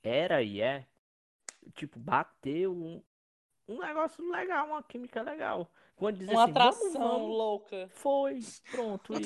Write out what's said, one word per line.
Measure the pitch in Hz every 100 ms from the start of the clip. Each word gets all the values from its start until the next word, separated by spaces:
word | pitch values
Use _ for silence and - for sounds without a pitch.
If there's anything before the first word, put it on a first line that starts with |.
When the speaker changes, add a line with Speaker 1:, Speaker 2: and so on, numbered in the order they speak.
Speaker 1:
era | 110 127 180 160
e | 110 101
é, | 120 139 127 _ _ _ _ _ - - -
tipo, | - - 117
bateu | 117 135 160 _ 135 156 190
um, | 175 165 170 - _ _ _ _ _ -
um | 233
negócio | 349 311 311 - 339
legal, | 339 370 330 302
uma | 302
química | - 240 247 233
legal. | 220 208 220 214 170 _ _ -
Quando | 202 196
diz | 190
Speaker 2:
Uma | 226
Speaker 1:
assim, | 233
"Vamos, | 151 247 -
Speaker 2:
atração | 403 302 233
Speaker 1:
vamos." | 226 220 220
Speaker 2:
louca. | 220 208 208 196 185
Speaker 1:
Foi, | - 285 277 277 269 220 - -
pronto, | 254 226 196 -
Speaker 3:
Uma |
Speaker 1:
isso, | 214